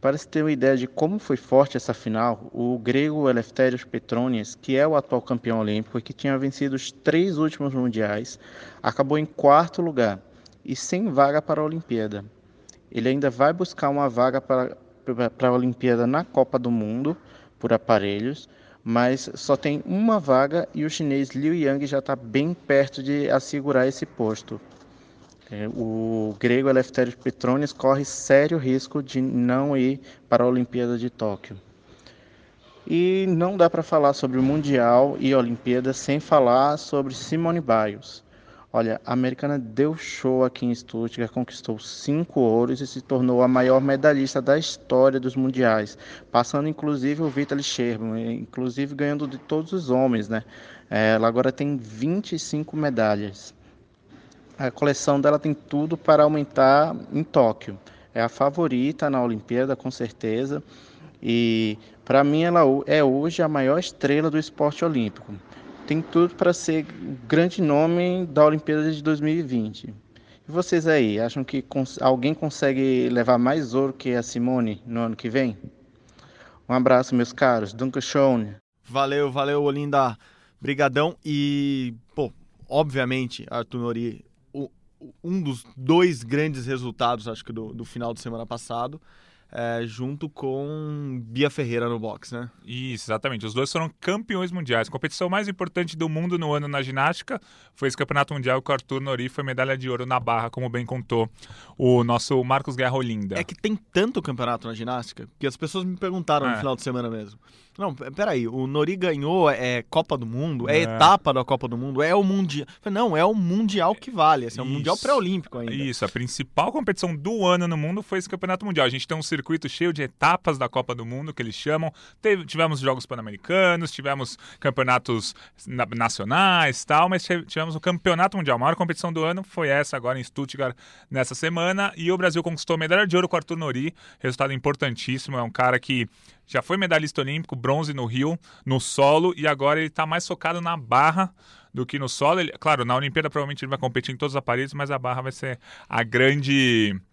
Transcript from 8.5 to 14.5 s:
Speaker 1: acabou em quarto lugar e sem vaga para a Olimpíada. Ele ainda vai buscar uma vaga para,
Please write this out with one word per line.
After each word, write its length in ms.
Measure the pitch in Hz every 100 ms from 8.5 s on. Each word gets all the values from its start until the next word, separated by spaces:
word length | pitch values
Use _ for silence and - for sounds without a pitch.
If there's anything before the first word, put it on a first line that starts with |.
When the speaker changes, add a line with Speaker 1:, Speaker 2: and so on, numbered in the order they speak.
| - - -
Speaker 1:
acabou 340 | - - 135 151
em 80 |
quarto 560 | 156 - 143 143 170 -
lugar 400 | 170 139 113 95 - - - _
e 140 | - 127
sem 320 | - 180 220
vaga 300 | 135 139 147
para 220 | - 151
a 20 |
Olimpíada. 580 | 151 165 - 117 107 104 104 _ _ _ _ - _
Ele 180 | - 117
ainda 220 | 139 139
vai 240 | 117 139
buscar 340 | 170 180 - 143
uma 220 | 143 139
vaga 320 | 117 127 131
para, 340 | -